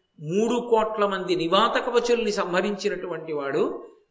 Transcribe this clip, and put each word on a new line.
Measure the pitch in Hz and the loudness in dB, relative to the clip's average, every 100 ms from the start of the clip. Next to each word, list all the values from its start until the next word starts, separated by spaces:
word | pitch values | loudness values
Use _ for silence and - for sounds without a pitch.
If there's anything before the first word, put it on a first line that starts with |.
| _ - | _ -12
మూడు | 151 196 226 240 240 | -2 0 2 0 2
కోట్ల | 220 214 208 202 | 2 2 0 0
మంది | 190 180 175 | 0 -2 -2
నివాత | 165 190 233 254 247 | 2 4 4 2 0
కవచుల్ని | 240 240 233 214 | 0 2 2 0
సంహరించినటువంటి | 202 180 180 208 202 202 180 185 160 160 | -2 0 0 0 -2 -4 -4 -6 -8 -6
వాడు, | 147 139 151 262 - - - _ | -4 -2 0 0 -4 -12 -20 _